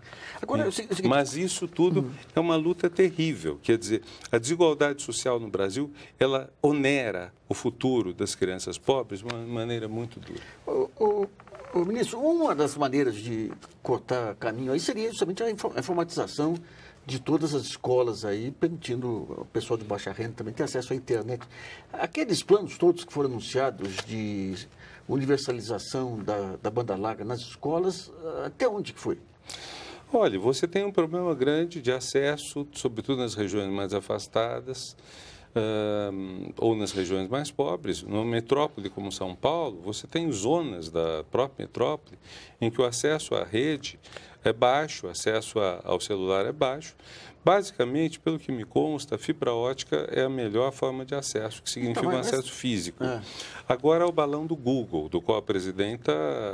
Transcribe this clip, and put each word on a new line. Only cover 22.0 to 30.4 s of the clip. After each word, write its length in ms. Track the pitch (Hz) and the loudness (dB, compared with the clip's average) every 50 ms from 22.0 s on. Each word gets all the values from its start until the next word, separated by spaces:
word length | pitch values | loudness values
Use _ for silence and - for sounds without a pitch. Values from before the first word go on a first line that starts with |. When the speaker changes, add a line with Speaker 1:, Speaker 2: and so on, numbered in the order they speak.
| 165 - - 302 320 233 170 - - | -4 -4 -2 -2 -2 0 0 0 4
Speaker 1:
planos 340 | - 202 214 190 - - - | 6 6 6 4 2 -2 4
todos 260 | 170 175 170 170 - | 6 6 6 4 2
que 80 | - | -6
foram 180 | - 147 143 131 | -2 0 0 0
anunciados 640 | 123 113 - - - 131 135 135 107 90 95 98 95 - - - | 0 -4 -6 -2 0 2 2 2 0 -2 -4 -6 -6 -6 -8 -6
de 480 | 110 110 107 104 104 98 95 95 92 101 - - - - - - - - - - | -4 -4 -4 -2 -2 -2 -2 -4 -4 -6 -8 -14 -18 -20 -20 -20 -20 -14 -6 -2
universalização 1120 | 123 139 135 135 143 135 - - 123 117 101 113 117 95 - - - 135 131 123 117 107 | -2 0 2 4 2 2 2 0 -4 -4 -2 -4 -4 -4 -4 -4 -4 -4 -2 -4 -4 -4
da, 360 | 95 104 104 104 98 95 92 - | -2 -2 -2 -2 -2 -4 -6 -6
da 80 | - 107 | -6 -4
banda 260 | 110 120 120 107 98 | -2 -2 0 0 -2
larga 300 | 95 101 113 110 - 104 | -2 -2 -4 -4 -4 -6
nas 140 | 110 123 117 | -6 -6 -6
escolas, 680 | - - - - - 143 160 170 185 190 180 - - - - 170 165 165 147 143 143 | -8 -10 -12 -8 -4 0 0 2 2 0 0 -2 -6 -14 -14 -12 -10 -8 -6 -6 -6
até 220 | 147 - - 269 240 | -6 -2 0 0 0
onde 260 | - - 165 - - | 2 0 -4 -6 -8
que 60 | - | -6
foi? 180 | - - - - - - - - - - - - - - - - - - - - - - | -4 -4 -4 -4 -6 -16 -20 -20 -16 -14 -14 -12 -12 -14 -14 -14 -14 -14 -16 -18 -4 0
Speaker 2:
Olha, 280 | - 233 208 151 98 | 4 4 4 4 4
você 280 | 95 | 2